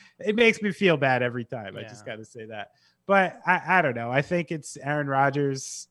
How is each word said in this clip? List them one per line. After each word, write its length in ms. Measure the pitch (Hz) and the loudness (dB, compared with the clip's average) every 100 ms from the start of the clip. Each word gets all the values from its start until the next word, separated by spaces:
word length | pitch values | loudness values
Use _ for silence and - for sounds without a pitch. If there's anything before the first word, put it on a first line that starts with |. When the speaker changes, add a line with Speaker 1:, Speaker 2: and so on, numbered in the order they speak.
| - _ | -20 _
Speaker 1:
it 160 | 185 214 | -4 4
makes 260 | 233 - | 4 4
me 100 | 208 | -2
feel 260 | - 196 156 | 2 2 4
bad 260 | 135 127 | 4 2
every 220 | 120 120 117 | 2 -2 -8
time. 300 | 123 98 104 | -10 -10 -12
I 40 | |
just 240 | 110 104 104 | -14 -14 -14
Speaker 2:
Yeah. 80 | |
Speaker 1:
gotta 120 | 110 110 | -14 -14
say 200 | 120 110 | -16 -14
that. 260 | 107 101 _ _ _ - | -12 -12 _ _ _ 2
But 340 | 196 185 - - | 4 4 0 0
I, 140 | 180 143 185 | 0 2 2
I 20 | |
don't 140 | 156 117 | 2 -2
know. 160 | 117 | -2
I 100 | 131 | 0
think 300 | 147 175 170 | 0 -2 -2
it's 260 | 165 - - | -8 -10 -10
Aaron 300 | 135 147 139 | -4 -2 0
Rodgers. 800 | 135 139 135 143 135 - - - | 2 2 2 0 -2 -8 -14 -16